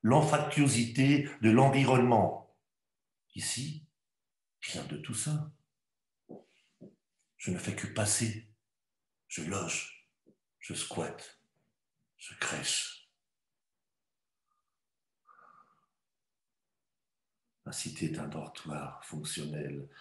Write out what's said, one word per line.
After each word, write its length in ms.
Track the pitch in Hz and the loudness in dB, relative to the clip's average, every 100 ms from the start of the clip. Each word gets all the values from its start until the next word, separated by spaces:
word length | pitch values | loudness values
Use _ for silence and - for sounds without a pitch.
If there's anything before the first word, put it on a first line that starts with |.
l'anfractuosité 1300 | 110 143 151 147 147 147 139 110 117 - 135 143 139 - | 6 6 6 2 2 4 4 4 0 4 6 6 2 2
de 80 | 110 | 6
l'environnement. 1040 | 117 135 139 135 127 123 113 90 - - _ _ _ _ _ _ _ _ | 8 8 6 6 6 6 6 4 -2 -14 _ _ _ _ _ _ _ _
Ici, 520 | 98 - 117 147 156 - _ _ _ _ _ _ _ | -10 -6 -6 -6 -10 -16 _ _ _ _ _ _ _
rien 200 | - - | -12 -10
de 120 | - 151 | -8 -10
tout 180 | - | -8
ça. 360 | 110 151 151 - - _ _ _ _ _ _ _ - _ _ _ _ - _ _ _ _ _ | -6 -4 -4 -6 -12 _ _ _ _ _ _ _ -20 _ _ _ _ -20 _ _ _ _ _
Je 140 | - | -6
ne 80 | 90 | -4
fais 160 | - | -4
que 120 | 101 107 | -8 -6
passer. 640 | - 104 - 117 107 - _ _ _ _ _ _ _ _ | -2 0 0 -2 -4 -14 _ _ _ _ _ _ _ _
Je 140 | - | -10
loge, 680 | 80 98 85 - - - _ _ _ _ _ _ | -6 -6 -4 -6 -8 -16 _ _ _ _ _ _
je 160 | - | -10
squatte, 680 | - - - 80 - - _ _ _ _ _ _ _ _ _ | -8 -6 -6 -6 -8 -18 _ _ _ _ _ _ _ _ _
je 160 | - - | -20 -6
crèche. 760 | - 78 - - - - _ _ _ _ _ _ _ _ _ _ _ _ _ _ _ _ _ _ _ _ _ _ _ _ - - _ _ _ _ _ _ _ _ _ _ _ _ _ _ _ _ _ _ _ _ | -6 -4 -4 -4 -6 -14 _ _ _ _ _ _ _ _ _ _ _ _ _ _ _ _ _ _ _ _ _ _ _ _ -20 -20 _ _ _ _ _ _ _ _ _ _ _ _ _ _ _ _ _ _ _ _
Ma 80 | - | -12
cité 340 | - - - 80 | -10 -10 -6 -6
est 120 | 78 | -6
un 100 | 73 | -8
dortoir 760 | 78 71 - 80 76 73 - | -10 -12 -14 -12 -10 -10 -14
fonctionnel. 840 | - 78 76 - 76 76 71 71 69 - | -14 -12 -10 -10 -8 -8 -8 -10 -14 -20